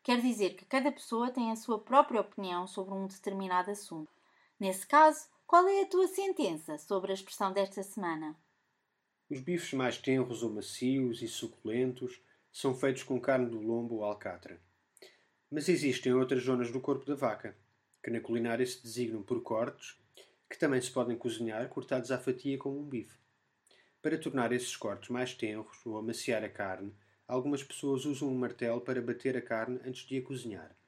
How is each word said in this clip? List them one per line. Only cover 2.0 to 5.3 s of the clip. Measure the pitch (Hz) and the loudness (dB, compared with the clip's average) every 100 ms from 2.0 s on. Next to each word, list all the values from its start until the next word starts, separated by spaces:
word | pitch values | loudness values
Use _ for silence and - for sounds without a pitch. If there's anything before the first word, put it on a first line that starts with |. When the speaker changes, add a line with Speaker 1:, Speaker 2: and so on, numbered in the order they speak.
| 294 233 | 8 4
Speaker 1:
opinião | 196 - 190 175 185 | 0 -4 -4 -2 -4
sobre | - 190 | -6 -4
um | 196 190 | -4 -6
determinado | 190 208 196 190 180 185 | -6 -6 -4 0 2 0
assunto. | 202 - 165 156 _ _ _ _ - | -4 -8 -10 -12 _ _ _ _ -4
Nesse | 196 190 - | -2 -2 6
caso, | 294 311 311 - | 10 10 8 -4